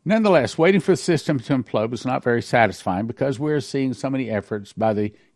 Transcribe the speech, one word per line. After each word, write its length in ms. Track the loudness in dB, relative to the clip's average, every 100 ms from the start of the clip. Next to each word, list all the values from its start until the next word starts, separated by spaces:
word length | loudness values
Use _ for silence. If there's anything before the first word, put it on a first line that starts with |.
Nonetheless, 520 | -2 0 4 4 2 2
waiting 240 | 4 4
for 120 | 2
the 40 | 0
system 440 | 2 -2 0 -4
to 180 | 0 -2
implode 320 | 0 -2 -2
was 160 | -4 -4
not 180 | -2
very 180 | 0 0
satisfying 640 | 2 4 4 2 -4 -4 -4
because 320 | -4 -4 -2
we're 220 | -2 -2
seeing 320 | -2 -4 -4
so 160 | -4 -4
many 220 | -4 -2
efforts 420 | -4 -4 -8 -8
by 200 | -2 0
the 200 | 0 -2 _ _